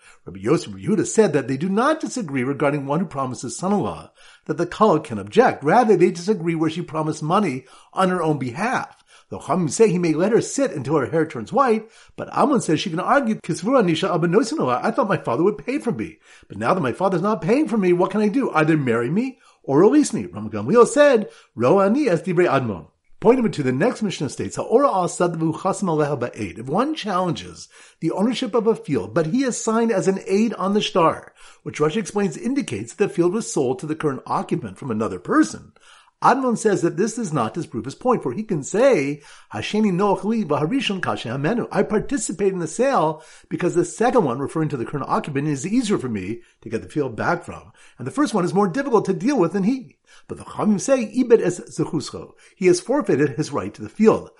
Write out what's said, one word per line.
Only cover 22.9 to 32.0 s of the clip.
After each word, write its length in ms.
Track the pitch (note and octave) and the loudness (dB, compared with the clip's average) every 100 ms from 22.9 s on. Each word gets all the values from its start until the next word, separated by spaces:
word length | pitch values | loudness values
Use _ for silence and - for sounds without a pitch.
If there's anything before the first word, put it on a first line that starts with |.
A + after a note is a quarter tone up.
| _ _ - | _ _ 0
Point 180 | G3+ B3+ | 4 4
number 100 | G#3+ | 2
two, 140 | - | 0
the 100 | B2+ | -2
next 300 | B2+ A3 - | 2 0 0
Mishnah 260 | G#3 - C#3+ | -4 -4 -6
states, 280 | - G2+ - | -6 -8 -6
"Ha'ora 300 | - A#3 C#4+ | 2 2 4
al 220 | G3 F3 | 2 -2
sadvu 500 | - F3 E3 D#3+ D#3 | 0 0 0 -2 -2
chasm 300 | F#3+ F#3+ F#3+ | -4 -2 -2
aleha 320 | D#3 C#3+ C#3+ | 0 0 -2
ba'ed." 380 | A#2+ - G2+ F2 | -6 -6 -10 -8
If 80 | B2 | -4
one 280 | F3 C#4+ | -2 -2
challenges 760 | D#4 G#3+ F#3 F3+ C3+ F2+ E2 - - - _ | -4 -4 -2 -2 -4 -10 -18 -20 -20 -20 _
the 100 | D#3+ | -6
ownership 440 | F#3 A3+ A#3 B3 | -2 -2 -2 -2
of 120 | A#3+ G#3+ | 0 0
a 80 | |
field, 400 | A3 - B2+ F#2 | -2 -2 -4 0
but 140 | A2 D#3+ | -2 0
he 160 | A#3+ | 0
is 120 | C4+ - | 0 -2
signed 340 | - A3+ A#3 | -2 0 2
as 160 | G3 E3+ | 2 0
an 140 | F#3+ - | -2 0
aid 260 | G3 A3+ - | 2 2 0
on 160 | F#3 | 0
the 80 | G#3 | 0
shtar, 500 | - F#3+ D#3+ - - _ - - | 2 2 2 2 -10 _ -20 -16
which 160 | - - | -14 0
Rashi 180 | D3+ | 0
explains 400 | G#3 | 0